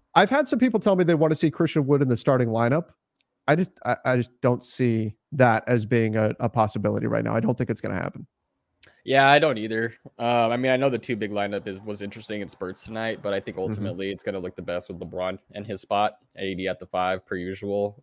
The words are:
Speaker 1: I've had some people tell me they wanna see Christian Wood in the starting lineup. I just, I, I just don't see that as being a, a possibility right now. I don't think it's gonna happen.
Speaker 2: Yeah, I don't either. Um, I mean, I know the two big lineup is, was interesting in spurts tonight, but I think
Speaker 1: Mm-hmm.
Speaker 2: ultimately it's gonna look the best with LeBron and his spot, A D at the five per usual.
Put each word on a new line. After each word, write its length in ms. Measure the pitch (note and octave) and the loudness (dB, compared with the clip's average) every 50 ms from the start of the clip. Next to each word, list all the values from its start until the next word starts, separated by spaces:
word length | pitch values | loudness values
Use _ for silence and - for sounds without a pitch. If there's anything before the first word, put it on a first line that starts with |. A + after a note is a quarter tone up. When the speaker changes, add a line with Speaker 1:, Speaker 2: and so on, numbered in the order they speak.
| - _ - | -12 _ 4
Speaker 1:
I've 160 | E3 G3 G3 | 4 4 6
had 180 | C4 D4 C#4+ - | 4 2 2 0
some 100 | D4 A3+ | 2 2
people 220 | B3 B3+ A3 G3+ | 2 2 2 2
tell 160 | - G#3 F#3+ | 2 4 4
me 80 | F#3 F3+ | 4 4
they 100 | D#3+ E3+ | 4 4
wanna 200 | D3 D#3+ D#3 D#3 | 4 4 2 2
see 160 | - - D3+ | 2 0 0
Christian 360 | - - E3+ D#3 - D#3 C#3 | 2 2 0 2 2 0 2
Wood 160 | C3 C#3+ C#3 | 4 4 4
in 60 | C#3 B2+ | 4 2
the 80 | A#2+ | 0
starting 320 | G#2+ - D3 C3+ B2+ B2 A2+ | 2 2 2 4 4 4 2
lineup. 380 | A2 A2+ A#2 A#2+ C#3 E3 F3 - _ _ _ _ _ _ _ _ _ _ _ - | 2 2 2 2 2 0 -2 -4 _ _ _ _ _ _ _ _ _ _ _ 2
I 60 | D3+ | 2
just, 180 | F3 F#3 - _ _ - | 2 0 -2 _ _ -2
I, 120 | A#2+ B2 - - | -2 -2 0 0
I 120 | B2+ B2+ | 0 0
just 140 | B2 A#2 - _ _ | 0 0 -2 _ _
don't 240 | - B2 B2 B2 - | 0 0 0 0 -4
see 500 | - - - B2+ A#2+ A2+ A2+ G#2+ G#2 - _ _ _ | -8 -4 -2 0 2 2 0 -2 -4 -6 _ _ _
that 320 | - C3+ B2+ A#2+ A2 A2 - | 2 4 4 6 4 2 2
as 200 | - B2 A#2 G#2+ | 0 0 0 0
being 300 | G2 B2 A#2 A2+ A2 G#2+ | 2 2 2 2 2 2
a, 180 | A2 A2 G#2+ - - | 2 0 0 0 -2
a 80 | B2 A2+ | -4 -2
possibility 580 | - A#2 A2 G#2+ - - G#2 G#2+ G#2+ G#2+ A2+ | 2 0 0 0 0 -2 -2 -2 -2 -2 -2
right 180 | A2+ A2+ A2+ A2 | -2 -2 -2 -2
now. 100 | A2 A2 | -2 -2
I 60 | A2+ | 0
don't 160 | A2+ A2+ B2 | 0 -2 -2
think 140 | - B2 A#2+ | -2 -4 -4
it's 100 | A2 - | -6 -6
gonna 140 | - G2+ G2 | -6 -6 -6
happen. 320 | F2+ F2+ - - - - - _ _ _ _ _ _ _ _ _ _ - - _ _ - | -6 -6 -6 -8 -12 -16 -20 _ _ _ _ _ _ _ _ _ _ -20 -20 _ _ -4
Speaker 2:
Yeah, 260 | C3+ C3+ C3+ C3+ C#3 | 0 2 4 6 6
I 80 | D3 D3 | 6 6
don't 180 | D3+ D#3 B2 | 4 2 0
either. 380 | G#2+ G#2+ A2 A2 A2 A#2 A#2 - _ - - - - | -2 -4 -4 -4 -4 -4 -4 -6 _ -20 -20 -10 -4
Um, 320 | A#2 A#2+ A#2+ A#2+ A#2 A2+ | -2 0 2 2 2 2
I 60 | A#2+ | 2
mean, 160 | B2 B2+ C3 | 0 2 2
I 40 | C3 | 2
know 140 | B2+ C#3 C#3 | 2 2 0
the 80 | B2 A2 | 0 -2
two 160 | - - A#2+ | -4 -4 -4
big 160 | G2+ G#2+ G2+ | -4 -4 -4
lineup 380 | G#2 G#2 G2+ G2+ G#2 G2 - G#2 | -4 -4 -4 -2 -4 -6 -6 -8
is, 120 | F#2+ F#2+ | -10 -10
was 220 | G#2+ G#2+ G#2 G2+ | -10 -10 -10 -10
interesting 380 | G2+ G2+ - A2+ G#2+ - G#2+ G#2 | -10 -12 -12 -12 -12 -10 -10 -8
in 80 | G2 F2+ | -10 -10
spurts 340 | - - F#2 F#2 F2 - | -10 -10 -10 -10 -10 -12
tonight, 380 | - - A2+ A2 A2+ A2+ G#2+ - | -14 -12 -8 -6 -6 -6 -6 -6
but 100 | - G#2 | -6 -4
I 60 | G2 G2 | -4 -4
think 180 | - A#2 G2 | -6 -6 -6
Speaker 1:
Mm-hmm. 140 | F#2 F#2+ G2+ | -6 -4 -4
Speaker 2:
ultimately 400 | G#2+ G#2 G#2 F#2+ F2 F2+ G2 G2 | -4 -4 -6 -6 -6 -6 -6 -8
it's 140 | G2 F2+ - | -8 -8 -8
gonna 160 | G#2+ G2 F#2+ | -8 -6 -6
look 160 | F2+ F#2 - | -8 -10 -12
the 60 | - | -10
best 280 | F2 F2+ F2 F2+ - - | -8 -6 -6 -6 -8 -10
with 80 | F#2 E2+ | -12 -12
LeBron 400 | F2+ E2 F2+ F#2 F#2 G#2+ G2+ F#2 _ _ | -12 -10 -8 -6 -6 -6 -6 -8 _ _
and 120 | - G2+ G#2 | -14 -12 -10
his 160 | G#2+ G2+ F#2 | -10 -10 -10
spot, 380 | - - G#2 G2+ G#2 G#2 - _ _ _ _ | -6 -2 0 0 0 0 -2 _ _ _ _
A 180 | - G2 F#2+ F#2 | -10 -8 -6 -6
D 120 | F2+ F#2 | -4 -4
at 140 | F#2 F#2 - | -6 -6 -8
the 60 | F2+ | -8
five 380 | - - F#2 F#2 F#2 F#2 F#2 - | -6 -4 -2 -2 -2 -2 -4 -6
per 120 | - G2+ | -8 -8
usual. 640 | F#2 F2+ F#2 F#2+ - G2+ G2+ G2+ G2+ G2+ G#2 G#2 - | -6 -6 -8 -8 -8 -6 -4 -2 -2 -2 -4 -6 -10